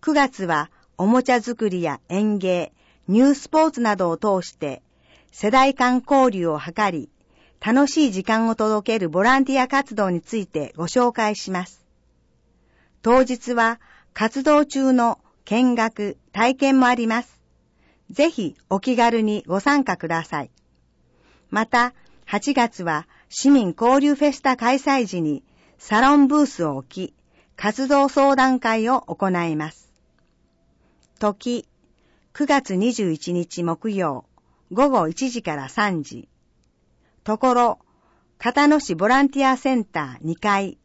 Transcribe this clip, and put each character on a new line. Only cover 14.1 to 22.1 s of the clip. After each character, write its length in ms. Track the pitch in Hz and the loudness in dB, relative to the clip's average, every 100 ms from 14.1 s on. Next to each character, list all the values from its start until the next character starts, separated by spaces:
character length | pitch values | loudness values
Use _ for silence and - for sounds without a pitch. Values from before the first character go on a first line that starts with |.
活 300 | - 220 277 | -4 -4 0
動 240 | 269 294 294 | 2 4 2
中 260 | 269 262 | 0 2
の 280 | 254 233 - _ _ | 2 2 -2 _ _
見 300 | - 214 254 | -4 0 0
学、 420 | 240 226 220 208 - _ | 0 -2 -4 -8 -8 _
体 240 | 202 233 262 | -2 0 2
験 240 | 277 269 | 2 4
も 60 | 254 | 2
あ 80 | |
り 120 | 247 226 | 2 -2
ま 160 | 226 | -4
す。 180 | 240 _ _ _ _ _ _ _ _ | -6 _ _ _ _ _ _ _ _
ぜ 200 | - 311 | 0 0
ひ 260 | 320 175 - _ | 0 -8 -8 _
お 120 | 190 | -4
気 160 | 254 240 | -2 2
軽 260 | 233 233 | 2 2
に 220 | 220 208 - | 0 -2 -4
ご 140 | 185 | -2
参 240 | 285 285 | 0 0
加 120 | 262 180 | 0 -4
く 120 | 165 | -4
だ 160 | 165 | -6
さ 180 | 160 156 | -4 -8
い。 80 | 131 _ _ _ _ _ _ _ _ _ _ | -10 _ _ _ _ _ _ _ _ _ _
ま 160 | 202 220 | -4 0
た、 280 | 247 247 - - | 0 -2 -4 -20